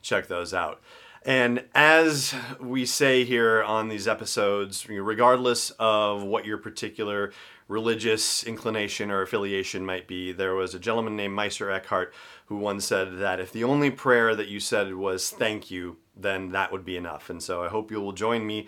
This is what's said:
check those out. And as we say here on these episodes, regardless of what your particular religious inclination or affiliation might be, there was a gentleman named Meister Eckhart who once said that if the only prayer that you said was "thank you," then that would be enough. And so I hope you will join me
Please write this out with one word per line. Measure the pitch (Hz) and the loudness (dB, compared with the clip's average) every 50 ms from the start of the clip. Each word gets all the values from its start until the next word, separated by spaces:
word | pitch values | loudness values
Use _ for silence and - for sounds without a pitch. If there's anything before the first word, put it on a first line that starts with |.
check | - - 113 98 90 - | -4 0 0 0 0 -2
those | 90 87 87 82 90 | -4 -4 -4 -2 -2
out. | 87 85 78 - - _ - - - - - - - - | 0 0 -2 -4 -8 _ -20 -20 -20 -20 -20 -20 -6 0
And | 131 135 131 123 120 120 123 - - - | 2 4 4 4 4 2 0 -2 2 6
as | 139 151 156 160 160 165 160 151 143 135 - 135 127 120 123 135 - | 8 8 10 10 8 8 6 4 2 -2 -2 -4 -6 -8 -10 -12 -10
we | 135 123 127 131 127 | -8 -4 -2 -2 -2
say | 123 - - 143 135 131 127 123 | 0 2 4 4 6 6 6 4
here | 120 123 117 117 113 110 110 | 4 4 4 4 4 4 4
on | 104 104 107 110 110 110 | 2 2 0 0 0 -2
these | 107 104 98 113 | -4 -2 -2 -2
episodes, | 107 - 110 - - 117 104 101 101 101 101 98 95 - - - | -2 -2 -4 -4 -2 0 2 2 2 0 -2 -4 -6 -10 -10 -8
regardless | 107 98 98 107 107 107 120 123 127 127 123 123 120 117 - - - - | -8 -6 -4 -2 2 6 6 6 6 6 4 2 2 2 -2 -4 -2 0
of | 113 110 107 107 107 104 104 101 101 | 2 4 4 4 4 2 0 -2 -2
what | 98 107 107 98 | -2 -2 -2 -2
your | 107 107 104 | -2 -6 -6
particular | - 113 - - - 107 - - 107 104 101 101 101 101 - - - - - - _ - | -8 -10 -10 -10 -10 -8 -6 -4 -4 -2 -2 -2 -2 -4 -6 -10 -20 -20 -20 -18 _ -6
religious | 101 110 110 117 113 110 107 113 110 107 - - - - | -4 -2 0 0 0 2 2 2 2 2 0 0 -2 -2
inclination | - 117 113 110 - 113 110 107 104 101 - - 107 104 | -4 -6 -8 -6 -4 -2 -2 -2 -2 -2 -4 -4 -4 -2
or | 101 98 | 0 -2
affiliation | 95 - - 107 101 98 98 95 95 - - 95 95 | 0 0 -2 -2 -2 0 -2 -2 -2 -4 -6 -6 -4
might | 95 92 92 90 - | -4 -4 -6 -6 -8
be, | 92 90 92 92 | -8 -8 -6 -6
there | 90 90 95 92 95 | -4 -2 -2 0 0
was | 95 92 90 87 | 0 -2 -4 -6
a | 90 | -6
gentleman | 85 117 113 117 113 110 104 | -4 -2 0 0 -2 -2 -4
named | 104 101 98 98 | -4 -4 -4 -2
Meister | 104 104 101 - - 107 98 | -2 -4 -4 -4 -6 -4 -4
Eckhart | 95 95 - - 104 92 90 - - - - - - - _ | -4 -4 -4 -2 -2 -2 -2 -4 -8 -16 -20 -20 -20 -20 _
who | - 104 | -10 -8
once | 101 104 104 98 101 98 | -4 -2 -2 -2 -2 -2
said | - 113 95 95 95 90 90 | 0 0 0 0 -2 -4 -4
that | 101 98 92 92 | -2 -2 -2 -2
if | 92 - | -4 -6
the | - 110 117 | -6 -2 0
only | 123 139 147 147 139 | 2 2 2 2 0
prayer | 123 - - 135 123 120 113 113 110 | 0 0 2 4 4 6 4 4 2
that | 107 104 101 | 0 -2 -6
you | 101 101 | -6 -6
said | 101 - 120 104 101 95 95 | -4 0 0 0 0 -2 -4
was | 92 98 98 92 92 - - | -4 -2 -2 -2 -2 -4 -4
"thank | - - 123 110 107 101 - - | -4 -2 -2 -2 -2 -4 -8 -10
you," | 95 92 90 87 85 - _ _ _ | -10 -10 -8 -10 -12 -14 _ _ _
then | 101 95 101 95 95 95 90 | -6 -4 -4 -4 -4 -4 -4
that | 90 98 98 - | -4 -2 -2 -2
would | 92 95 87 | -4 -8 -8
be | 90 92 | -8 -8
enough. | 87 87 85 78 73 - - | -8 -8 -8 -10 -12 -12 -12
And | 87 82 | -12 -10
so | 76 - 90 87 | -6 -6 -4 -4
I | 87 87 | -4 -4
hope | 107 110 107 107 | -4 -6 -6 -6
you | 107 107 | -6 -6
will | 101 98 | -6 -6
join | 98 90 107 113 117 117 107 | -6 -2 0 0 0 0 -2
me | 107 107 107 104 | -4 -6 -8 -10